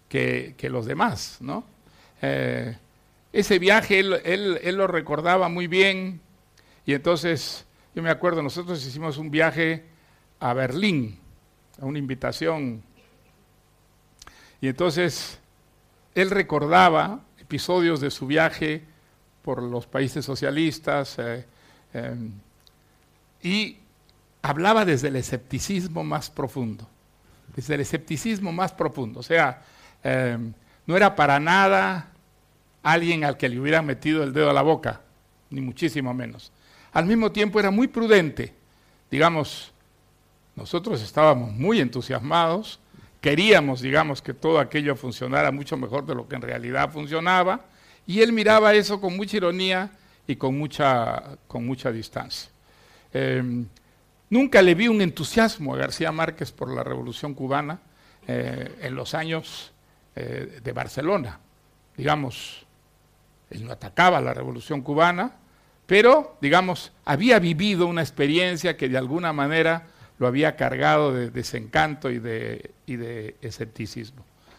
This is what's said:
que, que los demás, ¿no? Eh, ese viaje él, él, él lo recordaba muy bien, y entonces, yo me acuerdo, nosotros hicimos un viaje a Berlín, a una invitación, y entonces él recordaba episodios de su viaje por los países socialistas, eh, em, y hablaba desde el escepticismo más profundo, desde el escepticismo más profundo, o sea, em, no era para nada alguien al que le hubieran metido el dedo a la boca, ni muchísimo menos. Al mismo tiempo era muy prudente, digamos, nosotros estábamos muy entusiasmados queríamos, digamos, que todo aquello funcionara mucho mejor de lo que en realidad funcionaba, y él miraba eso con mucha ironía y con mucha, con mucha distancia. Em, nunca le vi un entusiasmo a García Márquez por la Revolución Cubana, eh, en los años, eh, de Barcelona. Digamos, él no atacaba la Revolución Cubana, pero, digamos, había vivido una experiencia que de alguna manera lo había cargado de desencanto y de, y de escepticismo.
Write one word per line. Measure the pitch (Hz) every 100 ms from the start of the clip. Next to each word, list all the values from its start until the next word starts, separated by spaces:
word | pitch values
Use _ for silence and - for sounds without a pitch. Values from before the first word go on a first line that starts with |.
| _
que, | 139 127 123 - -
que | -
los | 127
demás, | 113 147 226 110 - -
¿no? | 131 185 - _ _ _ _ _
Eh, | 139 135 127 123 120 117 _ _ _ _ _
ese | - 202 185
viaje | 185 214 - 190
él, | 196 175 165
él, | 190 202 170
él | 175 190
lo | 190
recordaba | 165 151 147 170 190 175
muy | 175 175
bien, | 185 196 190 185 170 - _ _ _ _ _
y | -
entonces, | 139 165 165 170 143 - - - _ _
yo | 165
me | 165
acuerdo, | 160 175 165
nosotros | 143 175 175 165
hicimos | 131 139 160 143
un | 156
viaje | 151 160 143 160 160 - _ _ _ _ _
a | 123
Berlín, | 127 127 151 208 156 110 92 - - _ _ _ -
a | 135
una | 147
invitación, | 135 127 127 - 160 160 131 110 - _ _ _ _ _ _ _ _ _ _ _ _ _ - - - _
y | 135
entonces | 127 175 156 175 - - - _ _ _ _ _ _ _
él | 175 190
recordaba | 196 175 147 147 175 185 156 160 214 - _
episodios | - 147 - 180 170 151
de | 139
su | - 135
viaje | 156 160 - 156 156 - _ _ _ _ _
por | - 127
los | 123 120 -
países | 135 135 156 135
socialistas, | 127 139 143 160 - 151 143 135 -
eh, | 117 120 - _ _ _ _
em, | 120 123 120 110 104 - _ _ _ _ _ _ _ _ _
y | 175 202 208 - _ _ _ _ _ _
hablaba | 143 143 190 220
desde | 185 135 143
el | 135
escepticismo | - 127 - 135 - 196 180 165
más | 156 151 -
profundo, | - 135 139 117 104 110 _ _ _ _ _ - -
desde | 127 143
el |
escepticismo | - 156 - 156 233 208 190
más | 170 185
profundo, | - 156 143 113 123
o |
sea, | - 165 143 127 - - - _
em, | 131 131 123 117 113 - _ _ -
no | 180
era | 202
para | 170 143 143
nada | 160 190 196 190 190 185 - _ _ _ _ _ _ _
alguien | 151 170 170 160
al | 143 127
que | 131
le | 123
hubieran | 143 160 147
metido | 131 147 156
el | 139
dedo | 139 147
a |
la | 139
boca, | 147 156 117 107 _ _ _ _ _
ni | 135
muchísimo | 127 120 165 151 127
menos. | 127 117 113 - _ _ _ -
Al | 156 170
mismo | 226 214
tiempo | 202 202 214
era | 202
muy | 202 277
prudente, | 226 226 208 156 - 120 - _ _ _ _ _
digamos, | 135 165 160 135 - - _ _ _ _ _ _ _ _ -
nosotros | 104 170 214 139
estábamos | 107 147 156 127 117
muy | 107 175 226
entusiasmados | 127 127 - 123 135 170 165 185 220 - _ - - _
queríamos, | 143 147 214 185 139 127
digamos, | 131 143 156 131
que | -
todo | 117 160 160
aquello | 127 151 143 135
funcionara | 127 - 127 139 147
mucho | 139 139 143
mejor | 120 139
de | 139
lo | 127 117
que |
en | 131
realidad | 117 120 120 135 143
funcionaba, | 151 143 160 175 185 180 233 - _ _ _ -
y | 196
él | 226
miraba | 226 208 220 214
eso | 208 202 202
con | 190 190
mucha | 202 208
ironía | 180 185 190 185 202 - _ _ -
y | 135
con | 135 139
mucha, | 151 - 139 123 117 113 139 139 _
con | 123
mucha | 120 131 131
distancia. | 113 107 - - - - _ _ _ _ _ _
Em, | 135 135 131 123 120 117 - _ _ _ _ _
nunca | 233 277 208
le | 180
vi | 170 233
un | 214
entusiasmo | 180 - 143 226 226 - 139
a | 131
García | 135 - 160
Márquez | 156 160 160 139
por | - 127
la | 127
Revolución | 127 127 123 117 147
Cubana, | 135 131 139 147 175 _ _ _ _ -
eh, | 123 123 127 123 -
en | 139
los | 135 120
años, | 160 160 160 - - - _ _ _ _ -
eh, | - 127 - -
de | 113
Barcelona. | 120 - - 156 196 113 - _ _ _ _ _ -
Digamos, | 139 151 131 - - - - _ _ _ _ _ _ _ _
él | 101
no | 117
atacaba | 117 98 - 180 156
la | 123
Revolución | 123 131 120 - 143
Cubana, | 135 147 175 175 240 - _ _ _ _ -
pero, | 196 240 302 294 -
digamos, | 139 175 185 175 - _
había | - 143 240 220
vivido | 170 156 208 180 175
una | 170
experiencia | 156 - 143 165 180 170 180 156
que | 135
de | 127
alguna | 127 165 170
manera | 147 139 160 160 165 165 _ - -
lo | 123
había | 135 151
cargado | 143 127 131 147 151 147
de | 127 120
desencanto | 123 - 120 110 156 156 147 135
y | 120
de, | 113 113 113 113 - - -
y | 123
de | 117 117 107 -
escepticismo. | 120 - 110 - 107 120 110 - - _ _